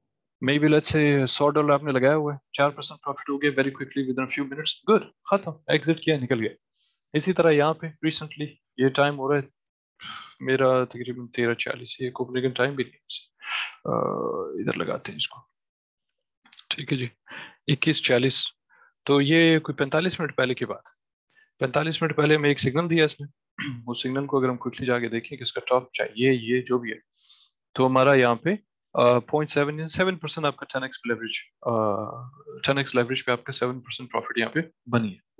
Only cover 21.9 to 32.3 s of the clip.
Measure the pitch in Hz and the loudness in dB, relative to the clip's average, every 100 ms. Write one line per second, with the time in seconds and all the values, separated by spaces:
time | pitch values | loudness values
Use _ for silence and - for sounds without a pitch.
21.9 | 156 160 143 151 151 147 143 139 135 175 | -2 -2 0 4 4 4 2 0 0 0
22.9 | 165 151 - 143 - _ - 147 120 120 | 2 2 0 -12 -16 _ -12 -10 -10 -8
23.9 | 117 131 135 139 139 127 123 127 - 127 | -6 -4 -4 -2 0 0 -2 -6 -6 -2
24.9 | 123 117 113 - 131 - - - 127 127 | 0 0 -4 -8 -8 -6 -6 0 0 0
25.9 | - 113 107 131 131 113 127 123 127 117 | -6 -6 2 2 2 2 -2 0 -2 -2
26.9 | - _ _ _ - - _ _ - 131 | -10 _ _ _ -20 -20 _ _ 0 4
27.9 | 131 131 135 123 117 165 202 - _ _ | 6 6 6 6 4 0 -2 -6 _ _
28.9 | - 123 123 120 151 151 147 143 151 160 | 2 4 4 2 -2 0 0 0 -2 -6
29.9 | - 185 180 151 - 147 135 - 131 131 | 0 0 -2 -8 -4 -4 -4 -8 -8 -8
30.9 | - 120 113 113 - - _ - 117 110 | -10 -6 -6 -4 -10 -12 _ -4 0 0
31.9 | 101 107 123 127 | -2 -6 -12 -16